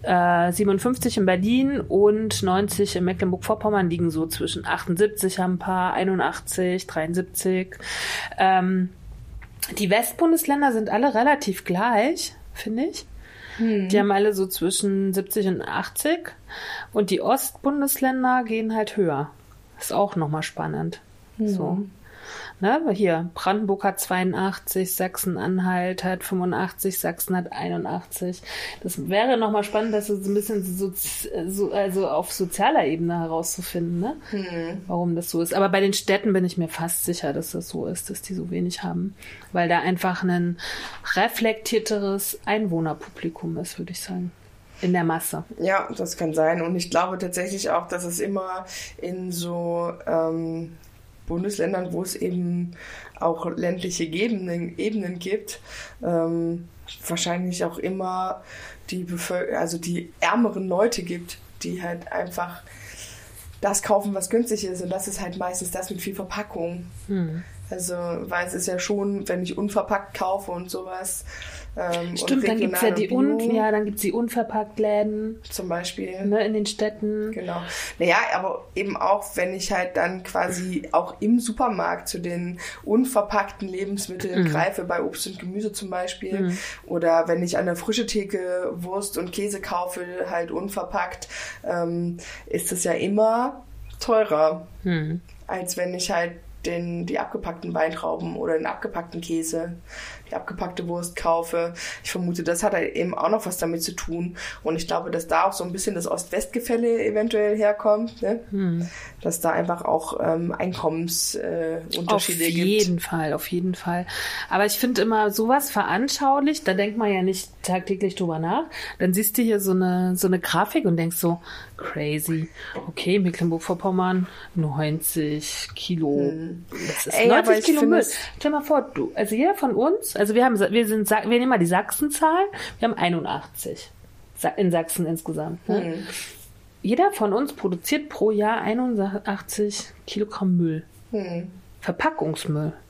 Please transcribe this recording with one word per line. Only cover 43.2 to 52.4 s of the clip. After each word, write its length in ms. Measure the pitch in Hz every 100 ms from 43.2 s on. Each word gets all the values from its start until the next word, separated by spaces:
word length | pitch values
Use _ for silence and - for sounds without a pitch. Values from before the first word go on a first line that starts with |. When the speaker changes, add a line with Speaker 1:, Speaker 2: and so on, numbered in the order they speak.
| 165 165 165 165
Speaker 1:
ist, 200 | 180 -
würde 140 | 170
ich 80 | 175
sagen. 320 | - 180 180 - - - - -
In 100 | 180
der 140 | 180 165
Masse. 400 | 160 - 160 170 -
Speaker 2:
Ja, 300 | 180 190 196 -
das 220 | 175 -
kann 160 | 165
sein. 280 | 156 156 170
Und 140 | 165 180
ich 160 | 170
glaube 260 | 165 185 185
tatsächlich 520 | 185 180 185 196 -
auch, 180 | 170 170
dass 160 | 175
es 160 | 175 170
immer 460 | - 196 185 185 185 - - -
in 300 | 175 185 185
so, 640 | 170 175 175 170 170 170 170 -
ähm, 680 | 165 160 165 165 165 165 165 - - - - -
Bundesländern, 680 | 170 190 202 170 190 180
wo 80 | 170
es 140 | 185 -
eben 560 | 185 180